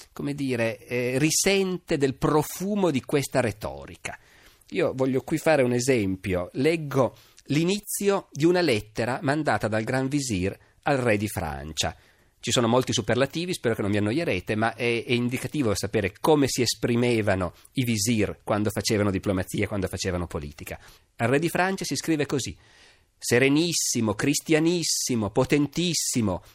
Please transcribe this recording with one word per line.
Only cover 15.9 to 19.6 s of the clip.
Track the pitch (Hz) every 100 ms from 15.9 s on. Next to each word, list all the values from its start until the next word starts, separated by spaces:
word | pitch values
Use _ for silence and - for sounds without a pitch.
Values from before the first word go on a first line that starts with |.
| 110 95 -
come | - 151 131
si | -
esprimevano | 117 - 127 120 123 113 104 95 87 - -
i | -
visir | 120 110 104 110 87 -
quando | - 104 104
facevano | 110 - 107 104
diplomazia, | 92 104 95 - 104